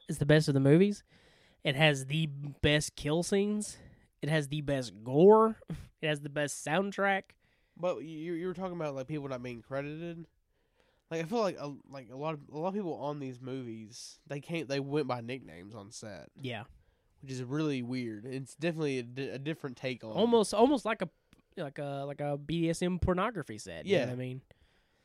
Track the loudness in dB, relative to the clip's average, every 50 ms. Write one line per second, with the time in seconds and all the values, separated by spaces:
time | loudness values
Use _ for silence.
0 | -8 -8 -4 0 4 6 8 8 6 6 4 6 8 10 10 10 8 6 4 0
1 | -8 _ _ _ _ -20 _ _ _ _ _ _ -2 -2 4 6 6 6 6 4
2 | 0 -2 0 0 0 0 -2 -6 -8 -10 -4 0 2 4 4 4 2 -2 -6 -6
3 | -2 0 0 0 2 2 2 2 2 2 0 -2 -4 -6 -10 -14 -18 -20 -20 -20
4 | _ _ _ _ -2 0 0 0 0 0 -4 -4 -2 -2 -2 -2 -2 -4 -10 -12
5 | -8 0 6 8 10 12 12 10 8 6 4 -2 -8 -12 -12 -12 -12 -16 -12 _
6 | -2 -2 -2 -2 -4 -6 -4 -4 -2 -2 -4 -6 -4 0 0 2 0 0 -2 0
7 | 0 0 0 0 -4 -8 -16 _ _ _ _ _ _ _ _ -4 -2 -2 -2 -2
8 | -6 -8 -10 -8 -6 -6 -4 -4 -4 -4 -6 -6 -6 -6 -6 -4 -6 -6 -6 -6
9 | -6 -6 -6 -6 -4 -6 -6 -6 -6 -8 -10 -10 -10 -8 -6 -6 -6 -6 -8 -8
10 | -10 -10 -10 -12 -14 -18 _ _ _ _ _ _ _ _ _ _ _ _ _ _
11 | _ _ -6 -4 -4 -2 0 0 2 0 0 -2 -8 -10 -10 -12 -16 -16 -16 -16
12 | -14 -14 -10 -6 -6 -6 -6 -6 -10 -10 -8 -6 -4 -2 -2 -2 -4 -4 -6 -4
13 | -4 -6 -6 -6 -6 -8 -10 -10 -10 -8 -8 -8 -8 -8 -10 -12 -14 -14 -16 -16
14 | -16 -16 -18 -20 _ -12 -10 -10 -8 -6 -6 -6 -4 -2 -2 -2 -2 0 0 0
15 | 0 0 -2 -4 -4 -6 -8 -10 -10 -14 -16 -16 -16 -16 -16 -16 -16 -16 -16 -14
16 | -14 -14 -14 -14 -16 -18 _ -12 -10 -8 -8 -8 -10 -12 -18 -20 _ _ _ _
17 | _ _ _ _ -14 -10 -10 -8 -6 -4 -4 -2 0 0 0 -2 -4 -4 -4 -4
18 | -4 -6 -6 -8 -10 -10 -8 -8 -10 -10 -10 -4 -4 -4 -2 -2 -2 -2 -2 -2
19 | -4 -6 -8 -8 -8 -6 -6 -6 -6 -6 -6 -6 -8 -10 -10 -8 -6 -6 -6 -6
20 | -8 -6 0 0 2 4 4 4 4 4 4 4 4 4 4 2 0 -2 -4 -4
21 | -4 -8 -8 _ _ _ _ _ _ _ _ -10 -10 -8 -8 -8 -6 -6 -6 -6
22 | -6 -8 -6 -6 -4 -2 -4 -4 -4 -2 -2 0 2 0 0 0 0 0 0 0
23 | 2 2 2 2 0 -2 -2 -6 -8 -8 -10 -12 -10 -10 -10 -8 -2 2 2 2
24 | 2 2 -2 -4 -6 -6 -8 -10 -12 _ -20 _ _ _ _ _ _ _ _ _
25 | _